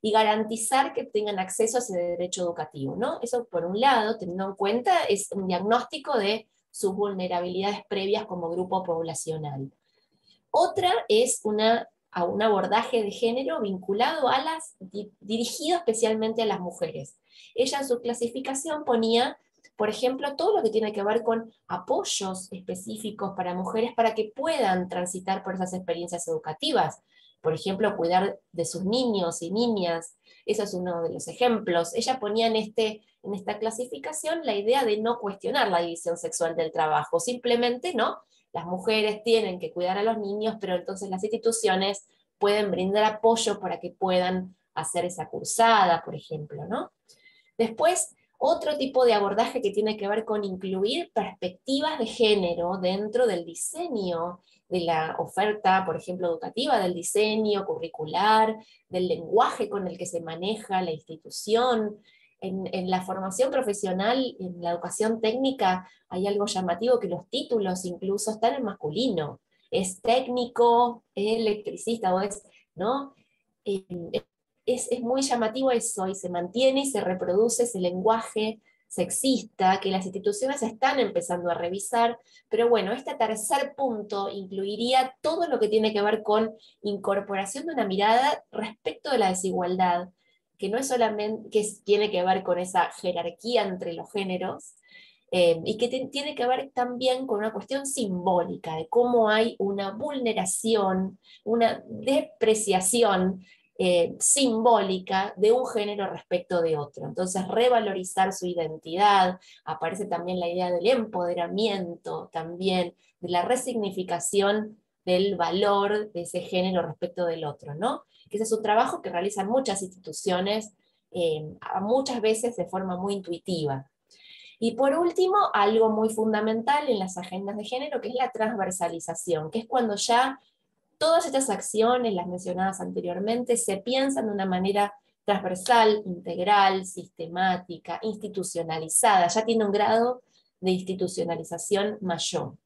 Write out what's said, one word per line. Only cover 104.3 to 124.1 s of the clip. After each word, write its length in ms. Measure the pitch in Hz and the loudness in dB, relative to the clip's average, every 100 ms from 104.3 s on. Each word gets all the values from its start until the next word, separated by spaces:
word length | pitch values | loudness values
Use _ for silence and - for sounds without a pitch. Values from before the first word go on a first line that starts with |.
| - 269 220 226 226 196 185 185 190 202 196 | 4 4 4 6 6 4 -2 0 -2 -2 2
de 140 | 208 | 4
un 160 | 240 254 | 4 2
género 420 | 226 208 208 190 | -2 -2 -2 -4
respecto 520 | 170 - 180 - 180 | -6 -4 -4 0 0
de 160 | 165 151 | 2 0
otro. 300 | 147 - 151 | -4 -10 -10
Entonces, 420 | 156 185 190 185 | -4 -2 -2 -2
revalorizar 840 | 202 247 240 214 190 185 - 190 | 2 4 4 2 -4 -4 0 0
su 140 | 185 180 | 0 -4
identidad, 960 | 175 160 156 165 165 208 196 185 185 - - | -2 -4 -6 -6 4 6 6 4 0 -12 -16
aparece 400 | - 160 165 190 | -8 -4 -4 -4
también 340 | 196 170 175 180 | -4 -4 -2 -2
la 100 | 170 | -2
idea 220 | 175 180 | 0 0
del 160 | 175 185 | 2 4
empoderamiento, 1400 | 262 214 180 175 175 170 185 220 196 175 170 - 160 185 | 2 2 -2 -2 -2 -2 0 0 0 -4 -8 -8 -10 -8
también 640 | 165 165 175 190 185 175 - _ _ | -10 -8 -4 0 0 -2 -6 _ _
de 80 | 175 | -2
la 120 | 180 | 0
resignificación 1400 | 190 247 269 233 202 190 185 175 - 202 196 214 214 - _ _ | 2 0 0 -2 -4 -4 -4 -4 0 2 2 2 -2 -10 _ _
del 320 | - 180 196 180 | 0 2 2 2
valor 760 | 170 175 208 202 202 214 214 | 0 2 4 4 2 0 -2
de 80 | 175 | -8
ese 200 | 170 180 | -6 -6
género 460 | 175 180 185 180 160 | -2 0 2 0 -2
respecto 380 | 151 175 175 | -4 -8 -2
del 200 | 175 165 | -2 -2
otro, 300 | 156 - - | -6 -10 -12
¿no? 300 | 147 214 294 _ _ _ | -4 -2 -2 _ _ _
Que 60 | 208 | -4
ese 80 | |
es 80 | 220 | 0
un 100 | 220 | 0
trabajo 400 | 208 214 - - | 2 4 2 0
que 80 | 190 | -4
realizan 380 | 175 190 202 196 | -2 -2 -2 0
muchas 340 | 247 262 196 | 0 0 -4
instituciones, 920 | 190 - - 156 - 180 190 214 214 _ _ _ _ | -4 -12 -14 -6 -2 0 0 -2 -4 _ _ _ _
eh, 320 | 180 170 156 156 - | -2 0 0 -6 -12
a-, 200 | - - | -6 -4
muchas 400 | 196 254 269 240 | 0 0 0 0
veces 340 | 214 220 240 233 | 2 2 0 -2
de 100 | 180 | -4
forma 300 | 185 190 180 | -4 -4 -4
muy 160 | 196 | -2
intuitiva. 760 | 202 190 170 - 175 147 135 139 _ _ | -4 -4 -8 -4 -2 -2 -4 -8 _ _